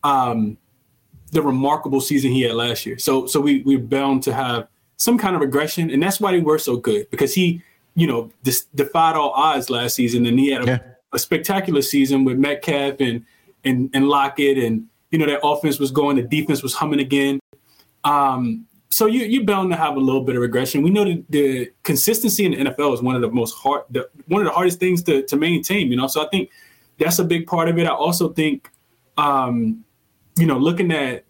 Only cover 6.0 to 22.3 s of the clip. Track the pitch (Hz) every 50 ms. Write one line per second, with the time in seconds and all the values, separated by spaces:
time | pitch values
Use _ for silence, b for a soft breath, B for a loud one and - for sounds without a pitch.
6 | 160 196 190 - 208 196 185 175 170 151 156 156 - - 123 120 - 123 107 104
7 | - _ - - 139 135 - 190 185 175 170 170 B B B B B _ _ 170
8 | 170 151 127 117 117 113 - _ - 135 123 - - _ _ 135 143 139 - 165
9 | 165 160 160 156 151 143 - 127 147 160 156 139 127 - 127 117 123 120 - -
10 | 127 120 120 120 120 120 120 127 135 139 135 123 123 120 127 123 - - - _
11 | _ _ - 120 - - - - - - 196 196 190 190 170 143 139 - - 143
12 | 135 131 139 135 131 131 123 131 135 143 147 143 - - 151 143 139 139 139 139
13 | 139 123 113 117 - b b b b b b b _ 135 131 127 131 135 - 135
14 | 135 139 147 143 135 139 135 - 143 139 139 135 123 117 113 110 113 - _ _
15 | _ _ - 165 156 147 143 - - 147 - - - 156 135 135 143 135 131 147
16 | 147 143 143 131 120 117 - 156 147 - 151 135 - 131 - - 156 160 151 143
17 | 139 131 143 139 139 139 139 139 - _ _ b b b b b b b _ _
18 | _ 143 147 143 143 139 131 127 123 120 113 113 - _ _ _ _ _ - -
19 | 220 214 226 254 233 208 226 269 226 196 202 196 190 185 175 165 160 151 143 135
20 | 135 131 131 135 127 127 123 123 120 120 113 123 131 127 - 143 143 170 196 208
21 | 208 196 170 160 - _ 147 147 143 139 131 127 123 - _ _ _ - 147 135
22 | - - 226 226 233 226